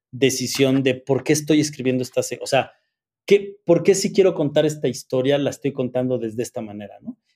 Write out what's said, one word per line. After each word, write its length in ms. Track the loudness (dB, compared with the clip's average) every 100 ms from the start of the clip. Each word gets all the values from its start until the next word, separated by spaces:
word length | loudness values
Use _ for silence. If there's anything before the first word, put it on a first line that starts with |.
| _
decisión 720 | 0 0 0 -4 0 2 4
de 120 | 2
por 300 | -2 -2 -2
qué 80 | 2
estoy 280 | 0 2 2
escribiendo 420 | 2 -2 -2 -2
esta 200 | -2 -4
se-, 160 | -6 -8
o 40 | -2
sea, 260 | 0 -2 _ _ _ _ _ 2
¿qué, 300 | 2 2 -8
por 180 | 0 2
qué 120 | 4
si 180 | 2 2
quiero 220 | 2 2
contar 320 | 2 0 2 0
esta 220 | 0 -4
historia, 500 | -6 -4 -2 0 0
la 120 | 0
estoy 220 | -4 -6
contando 460 | -4 -4 -2 -2 -2
desde 240 | -4 -6
esta 180 | -8 -8
manera, 380 | -10 -12 -14 -16
¿no? 180 | -18 -18 _